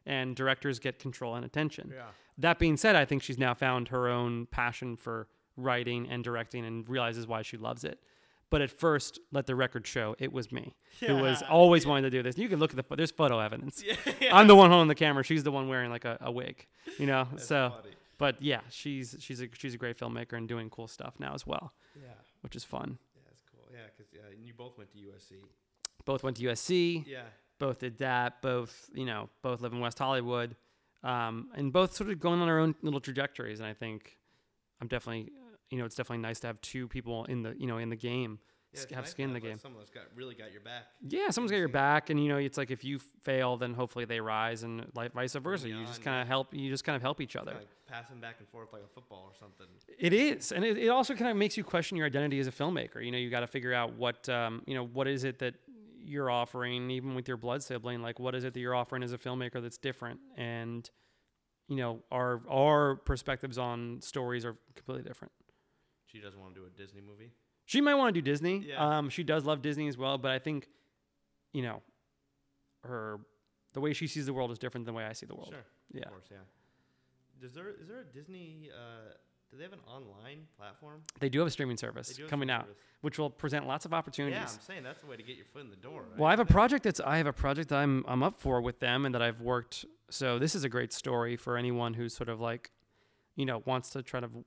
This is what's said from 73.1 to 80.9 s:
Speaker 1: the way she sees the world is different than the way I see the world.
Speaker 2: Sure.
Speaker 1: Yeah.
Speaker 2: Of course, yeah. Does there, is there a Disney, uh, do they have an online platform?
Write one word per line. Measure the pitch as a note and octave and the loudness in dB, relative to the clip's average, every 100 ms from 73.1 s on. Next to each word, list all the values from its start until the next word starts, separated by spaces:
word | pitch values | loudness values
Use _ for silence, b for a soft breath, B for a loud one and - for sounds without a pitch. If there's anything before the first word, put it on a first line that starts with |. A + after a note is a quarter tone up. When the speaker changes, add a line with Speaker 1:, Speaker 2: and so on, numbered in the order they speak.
| G#2 - _ _ _ _ | -10 -16 _ _ _ _
Speaker 1:
the | C#3 | -4
way | D3+ | -4
she | C#3 D#3+ | -2 -6
sees | D#3 C3+ | -6 -6
the | |
world | C3 B2 | -4 -6
is | A2+ | -6
different | B2+ B2 A#2 | -8 -8 -8
than | |
the | A2+ | -8
way | |
I | A2 | -10
see | A2+ A2+ | -12 -14
the | |
world. | - - | -16 -16
Speaker 2:
Sure. | C#3+ G#2+ _ - | -20 -20 _ -20
Speaker 1:
Yeah. | C3 | -16
Speaker 2:
Of | - | -14
course, | F#2+ - | -16 -20
yeah. | G2 F#2+ _ _ _ _ _ _ _ _ C3 | -20 -20 _ _ _ _ _ _ _ _ _
Does | B2+ | -20
there, | C#3+ G3 G3+ | -16 -16 -18
is | D#3+ | -18
there | B3 | -20
a | |
Disney, | D#3+ C3 D3+ F#3 E3 D#3 D3+ | -20 -20 -20 -20 -20 -20 -20
uh, | A#2+ A#2 A2+ A2 - _ _ _ | -20 -18 -20 -20 -20 _ _ _
do | C3 | -20
they | |
have | F3+ | -20
an | G3 A2+ | -20 -20
online | C3 A2+ G2 B2 D3+ D#3 - | -20 -20 -20 -20 -20 -20 -20
platform? | G2+ G2+ D3 | -20 -18 -20